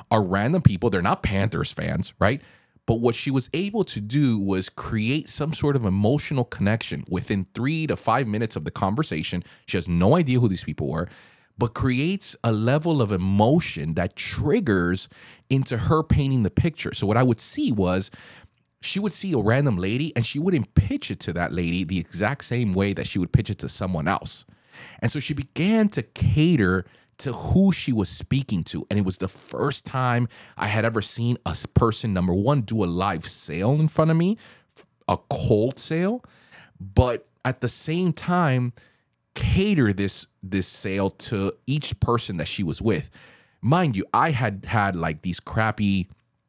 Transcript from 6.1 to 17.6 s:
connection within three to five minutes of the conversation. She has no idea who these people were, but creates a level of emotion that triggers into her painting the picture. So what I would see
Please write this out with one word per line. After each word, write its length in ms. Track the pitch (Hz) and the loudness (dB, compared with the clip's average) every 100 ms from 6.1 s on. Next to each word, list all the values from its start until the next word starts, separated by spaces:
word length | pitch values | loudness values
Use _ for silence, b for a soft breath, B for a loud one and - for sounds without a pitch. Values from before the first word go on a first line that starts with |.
| 143 - 139 | 2 0 -2
connection 600 | - - 98 113 - 71 - | -2 -2 0 0 -2 -8 -4
within 380 | 87 - 101 90 | -4 -2 -2 -4
three 320 | - 131 165 160 | -4 -2 -2 -2
to 80 | 98 | -2
five 320 | - 123 117 | 0 0 0
minutes 280 | 107 113 90 | -2 -4 -6
of 80 | |
the 60 | 73 | -8
conversation. 720 | - 95 120 156 78 80 90 - B B | -4 -2 0 -2 -4 -4 -6 -8 B B
She 100 | 92 | -4
has 120 | 85 | 0
no 280 | 85 98 175 | 4 6 6
idea 220 | 139 127 | 4 4
who 100 | 117 | 2
these 160 | 90 | 0
people 240 | - - 71 | -6 -6 -4
were, 200 | 80 90 B B B B B | -4 -6 B B B B B
but 160 | 117 | -4
creates 600 | - 131 123 160 196 - - | 0 0 0 0 -2 -6 -4
a 80 | 113 | 0
level 520 | 107 113 147 165 147 | 0 2 2 2 2
of 100 | 104 | 2
emotion 800 | 92 95 98 113 170 - - 73 | 0 2 4 6 4 2 -4 -4
that 240 | 87 - - | -2 -2 -4
triggers 920 | - - 151 226 151 95 87 95 - B B B B | -6 -2 0 2 2 2 2 0 -4 B B B B
into 260 | 135 131 117 | -2 0 -2
her 260 | - 160 | 0 2
painting 420 | 156 - 135 131 | 2 2 2 2
the 60 | 101 | 0
picture. 440 | - 165 - - | 2 0 -2 -6
So 120 | - 98 | -2 2
what 120 | 113 | 4
I 40 | |
would 180 | 131 110 | 4 2
see 280 | - - | -2 -2